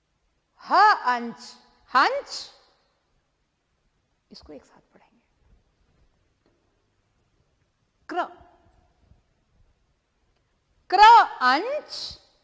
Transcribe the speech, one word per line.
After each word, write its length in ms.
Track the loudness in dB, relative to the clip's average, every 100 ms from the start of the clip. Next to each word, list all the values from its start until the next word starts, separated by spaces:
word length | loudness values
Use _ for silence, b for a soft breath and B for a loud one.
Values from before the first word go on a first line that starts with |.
| _ _ _ _ _ _
ह 180 | -4 0 2 0 -4
अंच 340 | -8 -8 -16 -20 -20 _ _ _
हंच। 600 | -2 -2 -4 -12 -16 -18 -20 _ _ _ _ _ _ _ _ _ _ _ _ _ _ _ _ _
इसको 220 | -20 -20
एक 120 | -20 _
साथ 160 | _ _
पढ़ेंगे। 280 | _ _ _ _ _ _ _ _ _ _ _ _ _ _ _ _ _ _ _ _ _ _ _ _ _ _ _ _ _ _ _ -14
क्र, 140 | -10 -10 -12 -20 _ _ _ _ _ _ _ _ _ _ _ _ _ _ _ _ _ _ _ _ _ _ _ -4
क्र 100 | 4 8 8 4 -2
अंच 800 | -2 -2 -4 -10 -12 -16 -16 -18 _ _